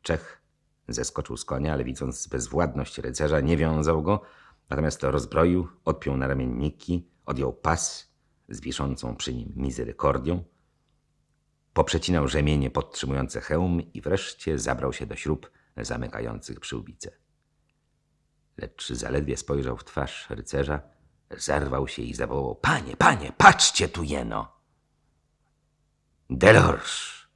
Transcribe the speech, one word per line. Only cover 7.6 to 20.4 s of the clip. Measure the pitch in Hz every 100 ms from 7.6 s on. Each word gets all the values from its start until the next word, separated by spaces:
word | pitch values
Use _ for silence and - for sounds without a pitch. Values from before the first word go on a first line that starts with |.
| - 82 - - - _ _ _ -
z | 53
wiszącą | - 65 69 64 60 58
przy | -
nim | 62 55 60
mizerykordią, | 67 62 58 55 71 65 67 90 87 _ _ _ _ _ _ _ _ _ _ _ _
poprzecinał | - 80 85 - 87 69
rzemienie | 76 73 73 65
podtrzymujące | 71 - - 65 67 64 -
hełm | - 78 90 85 -
i | -
wreszcie | 76 95 - - - 73
zabrał | 65 62 65
się | - -
do | -
śrub | 73 76 - _ _ -
zamykających | - 60 58 55 57 53 - 57
przyłbicę. | - 58 60 - - _ _ _ _ _ _ _ _ _ _ _ _ _ _ -
Lecz | - - -
zaledwie | 60 58 69 71 62
spojrzał | - 71 64 60
w |
twarz | - - 67 - -
rycerza, | -